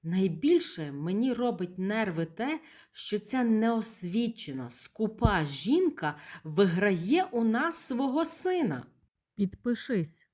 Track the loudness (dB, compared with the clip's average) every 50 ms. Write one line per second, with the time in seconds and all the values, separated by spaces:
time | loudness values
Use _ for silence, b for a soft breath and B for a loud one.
0 | -4 0 0 2 2 2 0 0 2 4 4 4 4 0 -6 -6 -8 -8 -6 -6
1 | -4 -2 0 0 2 0 0 0 0 -2 0 -2 -4 -6 -4 -6 -4 -2 0 0
2 | -2 -2 -2 -2 -4 -4 -4 -6 -4 -4 -4 -6 B B B B B B B -14
3 | -8 -4 -4 -4 -4 -2 0 0 4 4 4 4 4 2 2 0 0 -2 -6 -6
4 | -6 -2 0 0 0 0 -4 -6 -10 -8 -8 -8 -8 -6 -6 -6 -8 -8 _ -2
5 | -2 -2 -2 2 2 2 4 4 0 0 -4 -6 -2 2 2 4 4 2 0 -2
6 | -4 -4 -4 B B B B B B -4 2 4 4 4 4 2 2 2 2 2
7 | 2 2 2 2 2 0 0 0 2 2 2 2 0 0 0 0 -2 -2 0 0
8 | 0 0 2 0 0 0 0 0 0 0 2 2 2 0 0 -4 -6 -14 _ _
9 | _ _ _ _ _ _ _ -2 -2 -2 -2 -4 _ -2 -2 -2 -2 -2 -2 -2
10 | -2 -2 -6 -20 _ _